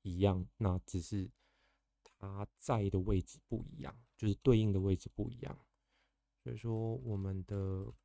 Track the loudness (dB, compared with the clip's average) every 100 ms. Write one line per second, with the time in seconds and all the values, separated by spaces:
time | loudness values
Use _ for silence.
0 | -6 2 4 4 -2 -2 0 0 -2 -6
1 | -4 -4 -6 -10 _ _ _ _ _ _
2 | -20 -16 -12 -10 -10 _ -2 2 2 2
3 | 4 2 2 -8 -6 -6 -6 -10 -12 -12
4 | -18 -4 0 2 6 6 6 2 2 2
5 | -2 -6 -6 -6 -12 -12 _ _ _ _
6 | _ _ _ _ -12 -8 -4 -2 -2 -4
7 | -4 -4 -2 -4 -4 -4 -2 -4 -6 -12